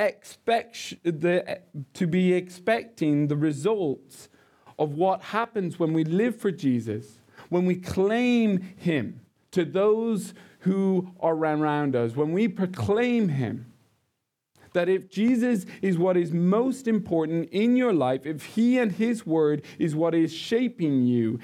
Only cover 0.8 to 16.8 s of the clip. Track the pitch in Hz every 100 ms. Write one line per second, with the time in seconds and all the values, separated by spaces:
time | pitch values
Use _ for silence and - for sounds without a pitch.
0.8 | - - 170 156 175 175 - - - 151
1.8 | 135 - 175 180 180 180 180 - - 226
2.8 | - - 156 147 147 147 156 139 165 214
3.8 | 165 123 - - - _ _ _ - -
4.8 | 151 143 190 185 - 208 233 214 175 180
5.8 | 165 160 160 175 240 220 202 175 139 123
6.8 | 113 107 - - _ - - 180 180 180
7.8 | 180 - 196 226 247 240 220 190 - -
8.8 | 180 151 104 - - _ _ 185 156 165
9.8 | 208 220 233 214 - - - _ 185 190
10.8 | 190 185 180 - 165 160 156 151 151 147
11.8 | 143 127 117 120 147 175 226 180 185 185
12.8 | 113 208 247 240 196 139 117 120 - _
13.8 | _ _ _ _ _ _ _ _ - 180
14.8 | 175 190 - 190 226 254 247 226 180 -
15.8 | 196 170 185 180 170 170 175 208 262 -